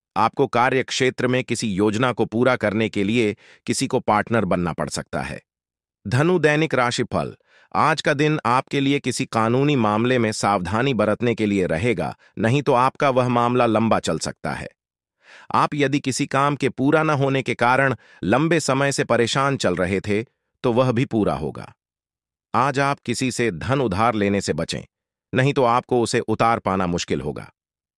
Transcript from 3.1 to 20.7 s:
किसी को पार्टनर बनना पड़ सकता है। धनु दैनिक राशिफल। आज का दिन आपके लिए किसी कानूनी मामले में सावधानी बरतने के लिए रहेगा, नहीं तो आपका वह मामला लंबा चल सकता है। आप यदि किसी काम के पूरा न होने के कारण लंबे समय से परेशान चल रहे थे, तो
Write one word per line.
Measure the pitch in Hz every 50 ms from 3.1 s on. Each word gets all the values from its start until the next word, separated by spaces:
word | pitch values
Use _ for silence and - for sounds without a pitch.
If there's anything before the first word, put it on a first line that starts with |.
| 113 123 110 104 104 _ - - - _ -
किसी | - 117 - 139
को | - - 120
पार्टनर | - - 107 104 98 - 117 113 101
बनना | 87 92 90 87 85
पड़ | 76 - 78 71
सकता | - 80 67 - - 73
है। | 67 67 - - _ _ _ _ _ _ _ _ _ _ _ _ -
धनु | 101 107 127 151 175 185 175
दैनिक | 151 151 151 151 160 147 135
राशिफल। | 127 123 120 117 - 117 - - 85 71 60 52 _ _ _ _ _ _ _ -
आज | 95 123 147 160 -
का | - 165 147
दिन | 135 151 151 156 151 -
आपके | 113 123 131 - - - 143
लिए | 139 139 143 143
किसी | - 127 117 - 127
कानूनी | - - 113 110 113 120 131 139 151 147
मामले | 127 110 104 104 107 117 123 131 123
में | 113 107
सावधानी | 104 - - 101 101 98 90 87 107 110 127 139 131
बरतने | 104 107 107 104 - 120 120 113
के | - 110
लिए | 104 101 98 90
रहेगा, | 76 80 80 107 123 107 82 78 65 - _ _ _ - -
नहीं | 98 113 127 147
तो | 135 147
आपका | 131 120 127 131 - - 147 139
वह | 127 127 123 127
मामला | 123 120 120 120 123 123 120
लंबा | 120 107 107 113 110 104 95
चल | - 92 82 78
सकता | - 71 65 _ - 78
है। | 67 64 - - _ _ _ _ _ _ _ _ _ _ _ - - - - - -
आप | 123 147 - -
यदि | 147 139 135 143 139
किसी | - 131 120 - -
काम | - - 135 139 143 147
के | - 139 120
पूरा | - - 131 143 160 156
न | 156 156
होने | 151 135 139 135 135 135
के | - - 117
कारण | - 120 120 127 127 139 131 117 - _ - - - -
लंबे | 90 113 131 160 165 175 156
समय | - - 131 135 139 139
से | 131 - 131
परेशान | - 120 117 117 107 - 143 135 139 139
चल | 110 - 95 90
रहे | 82 90 90 101 92
थे, | - 104 101 107 120 _ _ _ _ _ _ -
तो | - 127